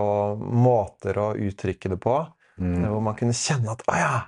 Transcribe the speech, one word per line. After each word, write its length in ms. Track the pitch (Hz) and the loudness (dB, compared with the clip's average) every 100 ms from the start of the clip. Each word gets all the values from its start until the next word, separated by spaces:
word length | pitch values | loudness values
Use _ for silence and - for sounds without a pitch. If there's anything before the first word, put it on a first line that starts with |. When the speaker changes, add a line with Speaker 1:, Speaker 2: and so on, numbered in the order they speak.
Speaker 1:
og 400 | 104 104 104 107 | 2 2 0 -2
måter 800 | 101 120 127 117 92 - 101 101 | 0 4 6 4 2 -4 -4 -2
å 80 | 104 107 | -2 -2
uttrykke 560 | 101 95 95 92 95 | -4 -4 -4 -4 -4
det 60 | 92 | -2
på, 140 | 117 139 160 _ _ | 0 0 -2 _ _
Speaker 2:
Mm. 300 | - 90 87 104 | -6 -2 0 0
Speaker 1:
eh, 20 | |
hvor 140 | 107 | 0
man 80 | 110 | -2
kunne 200 | 110 120 120 | 0 0 0
kjenne 320 | - 143 110 | -2 0 -2
at, 140 | 113 | -2
"Å 80 | - | -2
ja, 200 | 170 175 120 | 0 0 -2